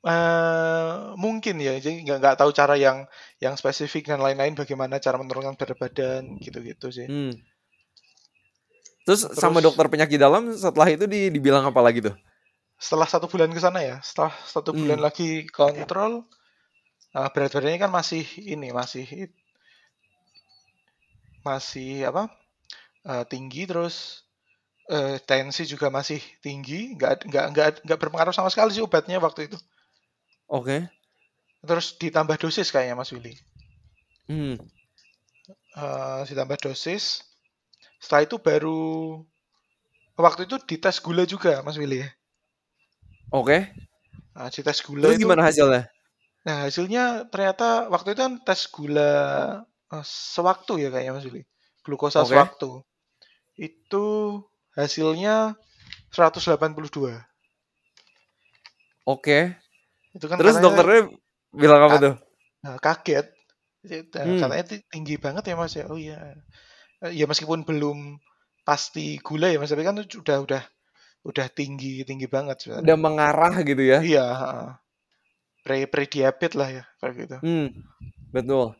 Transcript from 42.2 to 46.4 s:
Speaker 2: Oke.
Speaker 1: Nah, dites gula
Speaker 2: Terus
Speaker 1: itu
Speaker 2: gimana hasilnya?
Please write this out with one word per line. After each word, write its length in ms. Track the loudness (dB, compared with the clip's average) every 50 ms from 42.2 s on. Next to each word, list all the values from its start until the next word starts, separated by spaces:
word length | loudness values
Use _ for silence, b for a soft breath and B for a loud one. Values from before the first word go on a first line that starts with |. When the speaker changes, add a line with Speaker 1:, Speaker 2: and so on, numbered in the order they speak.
| _ _ _ _ _ _ _ _ _ _ _ _ _ _ _ _ _ -20 -20 _ _ -4
Speaker 2:
Oke. 420 | -2 0 4 4 4 4 4 -2 -12 -20 -20 _ _ _ _ _ _ -20 -20 _ _
Speaker 1:
Nah, 120 | -16 -14 -14 -12
dites 240 | -6 -4 -2 -4 -4 -6
gula 220 | -8 -4 2 4 4
Speaker 2:
Terus 80 | 6 6
Speaker 1:
itu 100 | 4 4
Speaker 2:
gimana 140 | 6 6 6
hasilnya? 360 | 4 6 6 6 6 6 4 2 -4 _ _ _ _ _ _ _ _ _ _